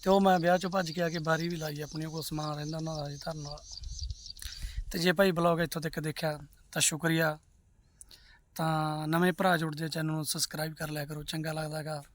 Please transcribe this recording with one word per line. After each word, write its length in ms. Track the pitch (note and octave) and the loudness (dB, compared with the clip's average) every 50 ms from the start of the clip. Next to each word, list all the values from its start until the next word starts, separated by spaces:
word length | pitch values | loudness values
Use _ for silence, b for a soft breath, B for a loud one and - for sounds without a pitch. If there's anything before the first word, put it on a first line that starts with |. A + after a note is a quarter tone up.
| - | 6
ਤੇ 60 | F#3+ | 6
ਉਹ 100 | F#3+ G3 | 6 8
ਮੈਂ 180 | G3 G3 F#3 F3+ | 8 8 6 6
ਵਿਆਹ 180 | E3 F3 F3+ | 6 6 4
'ਚੋਂ 140 | F#3 F3 F#3 | 4 4 0
ਭੱਜ 200 | F3 G3 F#3 D#3+ | -2 0 -2 -2
ਕੇ 120 | D3+ F3+ F3 | -2 -2 -2
ਆ 60 | E3 | 0
ਕੇ 100 | D#3+ F3 | 0 -2
ਬਾਰੀ 300 | D#3 D#3+ D#3+ D#3 E3 E3+ | 0 0 0 0 0 -4
ਵੀ 80 | F3 | -4
ਲਾਈ 240 | E3 D#3 D#3 D3 D3 | -4 -6 -6 -6 -6
ਆਪਣੀ, 240 | D3+ C#3 - D#3 D#3 | -8 -8 -6 -8 -8
ਉਹ 80 | D#3+ D#3 | -6 -6
ਕੋਲ 100 | D#3+ D3+ | -6 -6
ਸਮਾਨ 340 | - D#3+ D3+ D3+ D3+ D3+ | -6 -4 -4 -4 -4 -4
ਰਹਿੰਦਾ 200 | D3 D3 D3+ D#3+ | -6 -6 -6 -6
ਉਹਨਾਂ 200 | D#3+ D#3+ D#3+ D#3+ | -6 -6 -6 -4
ਦਾ 140 | D#3 D3 C#3+ | -6 -6 -8
ਜੀ 60 | C#3+ | -8
ਧਰਨ 260 | C#3+ - E3+ D#3+ D#3 D3 | -8 -8 -8 -8 -8 -10
ਵਾਲਾ। 140 | C#3+ D3 D3 - - - - - - - - - - - - - - - - B B B B B B B B B - - | -12 -12 -14 -14 -16 -14 -12 -10 -10 -8 -8 -8 -8 -8 -10 -12 -16 -16 -12 B B B B B B B B B -4 -4
ਤੇ 60 | F#3 | 0
ਜੇ 140 | E3 F3+ F3 | 2 2 4
ਭਾਈ 180 | D#3 G3 G3 | 6 4 4
ਬਲੌਗ 300 | F3+ E3 E3+ F3 E3+ E3 | 4 4 4 4 4 4
ਇੱਥੋਂ 220 | E3+ D#3 - E3 D3 | 2 0 -2 -4 -4
ਤੱਕ 180 | D#3+ - E3+ | -4 -4 -4
ਦੇਖਿਆ 380 | D3+ D#3 D3 - - D#3 D3+ D3+ D3 - - _ - _ - | -4 -4 -4 -2 -4 -4 -4 -4 -10 -18 -20 _ -20 _ -2
ਤਾਂ 80 | E3 | 0
ਸ਼ੁਕਰੀਆ। 580 | C#3 - E3+ D3+ E3+ E3 E3 D#3+ E3 D#3 D3+ D#3 _ _ _ _ _ _ _ _ _ _ _ B B B B B B B B B B _ _ | 2 2 0 2 2 2 4 4 4 2 0 -2 _ _ _ _ _ _ _ _ _ _ _ B B B B B B B B B B _ _
ਤਾਂ 500 | - E3 D#3+ D#3+ D#3 D#3 D#3 D3+ D3+ D#3 | -2 0 2 2 2 0 0 -2 -2 -2
ਨਵੇਂ 260 | D3+ D#3+ E3 F3 F3+ F3 | 2 4 4 4 4 4
ਭਰਾ 240 | - F#3+ F#3+ F3+ | 4 4 4 4
ਜੁੜਦੇ, 320 | D#3+ E3 D#3+ D3+ D3 E3 D#3+ | 4 2 -2 -2 -4 -4 -4
ਚੈਨਲ 180 | - E3 D#3 | -2 -2 -2
ਨੂੰ 180 | D#3 D#3 D#3 D#3 | 0 0 -2 -2
ਸਬਸਕ੍ਰਾਈਬ 500 | - - E3 - - - D#3 D#3 D#3+ D#3 | -2 -2 -2 -2 -4 -2 -6 -6 -6 -4
ਕਰ 140 | - E3 D3+ | -6 -6 -6
ਲਿਆ 160 | D3+ D3+ D3 | -4 -6 -6
ਕਰੋ, 180 | D3 D#3 D3+ D3+ | -6 -8 -10 -8
ਚੰਗਾ 300 | - - D#3+ D#3 D#3+ D#3 | -6 -6 -4 -4 -4 -4
ਲੱਗਦਾ 300 | D#3 D#3 D3+ D3+ D#3 D3+ | -4 -4 -4 -4 -6 -6
ਗਾ। 200 | D3+ D#3 D3 C#3+ - _ | -6 -8 -8 -10 -14 _